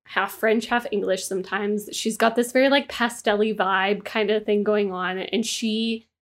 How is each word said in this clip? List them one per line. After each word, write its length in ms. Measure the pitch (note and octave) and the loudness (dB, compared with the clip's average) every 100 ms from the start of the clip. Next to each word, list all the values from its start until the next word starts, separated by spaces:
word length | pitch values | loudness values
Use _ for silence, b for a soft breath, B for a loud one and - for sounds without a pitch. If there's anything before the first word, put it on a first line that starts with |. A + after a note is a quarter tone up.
| - | -6
half 280 | - G3 | -2 -2
French, 320 | - A3 A3+ A3+ | 0 2 2 2
half 180 | A#3+ A#3 | -2 0
English 320 | G3+ F#3 F#3 - | -2 0 -2 -2
sometimes. 640 | F#3+ F#3 G3 G#3 G#3 G3+ | -6 -4 -4 -2 -2 -4
She's 240 | - A3+ G#3+ | -6 -4 2
got 180 | A3+ A3+ | 2 2
this 160 | A#3+ | 0
very, 180 | B3+ C#4 | 4 4
like, 200 | C#4 C#4 | 4 0
pastel-y 640 | - A#3+ A#3+ A#3 G#3 A3 | -2 -2 -2 0 2 2
vibe 500 | G#3+ F#3+ F#3+ G3 G3+ | 2 0 2 2 0
kind 280 | - A3+ G#3 | -2 -2 2
of 140 | G#3+ G#3+ | 2 2
thing 180 | G#3 | 2
going 280 | G#3 G#3 G3+ | 2 2 2
on, 280 | F3+ F3+ F#3 | -2 -4 -4
and 260 | - G3 A3+ | -2 -2 -2
she 640 | - A3+ A3 A3+ A3 _ _ | -2 -2 0 -2 -4 _ _